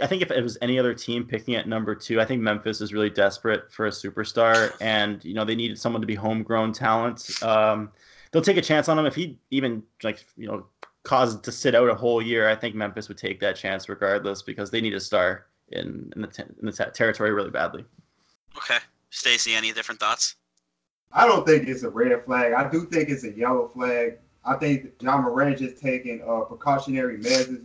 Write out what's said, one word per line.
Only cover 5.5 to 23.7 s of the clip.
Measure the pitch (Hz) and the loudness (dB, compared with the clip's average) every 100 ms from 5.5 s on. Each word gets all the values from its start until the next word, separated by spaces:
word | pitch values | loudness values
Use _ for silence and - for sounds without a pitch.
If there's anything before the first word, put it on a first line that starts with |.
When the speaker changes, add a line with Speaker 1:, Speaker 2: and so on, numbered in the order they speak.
| 113 | -2
Speaker 1:
needed | 117 104 | -4 -4
someone | 117 113 | -4 -2
to | 107 | -4
be | 104 | -2
homegrown | 110 110 107 113 110 | -2 -2 0 0 0
talent. | 110 123 113 117 117 - - | 0 2 2 0 -4 -10 -4
Um, | 113 110 107 107 104 _ _ - - | 4 6 6 2 -2 _ _ -20 -2
they'll | 165 | 0
take | 202 185 | 4 2
a | |
chance | 175 156 147 | 4 2 4
on | 156 | 2
him | 151 | 2
if | 147 | -2
he | 175 127 - | -8 -10 -4
even, | 135 131 113 - _ | -2 -2 -4 -10 _
like, | 113 107 _ - | -8 -8 _ -16
you | 110 | -10
know, | 104 95 _ - _ | -10 -12 _ -20 _
causes | - 117 123 107 | 0 2 2 0
to | - | -8
sit | - 139 | -2 4
out | 117 123 | 6 6
a | 104 | 4
whole | 120 117 | 2 2
year. | 113 117 107 | 2 2 4
I | 107 | 2
think | 120 107 | -2 -4
Memphis | 104 104 104 | -6 -6 -12
would | 98 | -10
take | 98 98 | -8 -2
that | 98 95 | -2 -2
chance | 98 95 - | -4 -6 -6
regardless | 101 98 101 101 98 | -2 0 0 -2 -6
because | - 107 101 | -8 -10 -4
they | 117 | -2
need | 113 | -2
a | 98 | -4
star | 95 101 90 95 _ _ - | -2 2 2 0 _ _ -12
in, | - 87 - - - | -8 -8 -10 -12 -10
in | |
the | 107 | -10
te-, | - - - | -10 -16 -10
in | 110 | -8
the | |
te-, | - - | -4 -4
territory | - 113 104 107 | 0 0 2 2
really | 104 92 | 0 -2
badly. | 64 85 - - _ _ _ _ _ _ - | -2 -4 -4 -16 _ _ _ _ _ _ -12
Speaker 2:
Okay. | - 120 - _ _ | -4 -4 -4 _ _
Stacy, | - 131 120 117 | -4 0 2 2
any | 110 113 | -2 -2
different | 113 113 113 | -6 -8 -4
thoughts? | 107 120 - - _ _ _ _ _ _ _ | -2 -2 -4 -6 _ _ _ _ _ _ _
Speaker 3:
I | - 233 | 4 6
don't | 190 160 | 6 6
think | 151 123 | 4 4
it's | 127 | -4
a | 120 | -4
red | 107 127 120 127 | 0 2 2 0
flag. | 127 120 | 2 2
I | 120 143 | 2 2
do | 160 170 | -2 -2
think | 160 143 | -2 0
it's | 139 | -2
a | 113 | -6
yellow | 104 120 127 | -2 0 0
flag. | 117 | -2